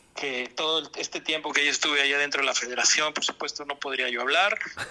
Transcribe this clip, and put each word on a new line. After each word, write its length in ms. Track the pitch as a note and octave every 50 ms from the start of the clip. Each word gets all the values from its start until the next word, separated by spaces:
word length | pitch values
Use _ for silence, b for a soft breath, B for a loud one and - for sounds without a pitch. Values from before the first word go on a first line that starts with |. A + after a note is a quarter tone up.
| B _ -
que 360 | - D3 C#3 B2+ B2+ B2 A#2+ -
todo 260 | - D#3+ D#3 D#3+ D#3+
el, 80 | C#3+ - -
este 240 | - - - - -
tiempo 320 | - D#3 D#3 D#3 - E3+
que 120 | - - C#3+
yo 60 | C#3+
estuve 320 | C#3 - D3+ D#3 D3 C#3+
allá 160 | C#3 C#3 C#3+ C#3+
dentro 220 | C#3+ C#3 C3+ C#3
de 60 | C3+
la 80 | C3 A#2+
federación, 600 | - A#2+ B2 B2 A#2 A#2+ - - D#3 D3+ D3+ D3+
por 100 | - -
supuesto, 400 | - - - D#3 C#3+ - - C#3+
no 140 | C#3+ - -
podría 300 | - C#3 C3+ B2+ B2+ B2
yo 120 | A#2+ A#2+
hablar, 380 | - C3 D3+ E3+ F#3+ G#3 G#3+ - - - - - - -